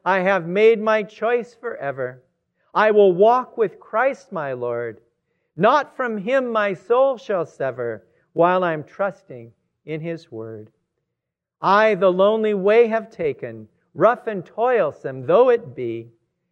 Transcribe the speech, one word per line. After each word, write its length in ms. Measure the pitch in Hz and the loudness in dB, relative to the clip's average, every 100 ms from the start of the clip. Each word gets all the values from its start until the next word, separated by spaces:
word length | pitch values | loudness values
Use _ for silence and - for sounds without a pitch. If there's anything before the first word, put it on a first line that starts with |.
"I 180 | 175 190 | -2 0
have 260 | 185 190 165 | 2 0 -2
made 340 | 190 220 220 | 2 4 4
my 220 | 220 214 | 0 -2
choice 500 | 214 - 220 240 - | -4 -6 -2 -2 -4
forever. 720 | _ 240 - 139 135 127 127 _ _ _ _ _ | _ -14 -10 -8 -6 -8 -10 _ _ _ _ _
I 180 | 175 214 | 2 4
will 200 | 208 196 | 6 4
walk 460 | 175 214 254 247 - | 6 4 4 0 -4
with 240 | 202 - | -4 -6
Christ 500 | - 220 269 254 - | -8 -2 -2 -2 -10
my 220 | 185 139 | -8 -6
Lord. 480 | 127 120 120 120 107 _ _ _ _ _ - | -6 -6 -6 -8 -10 _ _ _ _ _ 0
Not 400 | 208 285 - - | 2 2 0 -6
from 200 | 247 214 | -6 -6
Him 320 | 190 269 247 | -2 -2 -2
my 240 | 220 202 | -2 -2
soul 440 | 185 - 240 269 233 | -4 -2 2 2 -2
shall 280 | - 190 160 | -4 -4 -4
sever, 640 | - 135 123 117 107 _ _ _ | -6 -6 -6 -6 -8 _ _ _
while 320 | 151 175 185 | 0 2 2
I'm 220 | 175 156 135 | -2 -4 -8
trusting 640 | - 196 - - 127 117 _ _ _ | -8 -8 -8 -18 -20 -20 _ _ _
in 160 | 147 156 | -14 -10
His 320 | 165 160 - | -10 -12 -14
word. 380 | 113 113 110 107 _ _ _ _ _ _ _ _ _ | -14 -14 -16 -18 _ _ _ _ _ _ _ _ _
I 340 | 170 202 220 190 | 2 4 4 2
the 180 | 190 | 2
lonely 400 | 180 202 220 214 | 4 2 2 -2
way 340 | 202 196 226 233 | 0 2 4 4
have 220 | 226 214 | 0 -6
taken, 580 | - 156 127 123 113 110 _ _ | -6 -6 -6 -10 -14 -20 _ _
rough 340 | - 214 240 226 | 0 2 2 -4
and 180 | 202 - | -8 -8
toilsome 800 | - 247 233 151 - 143 131 127 | -4 0 0 0 -4 -12 -8 2
though 240 | 190 254 | 4 4
it 260 | 233 151 123 | 2 -2 -10
be, 380 | 120 117 117 _ _ _ _ | -8 -8 -12 _ _ _ _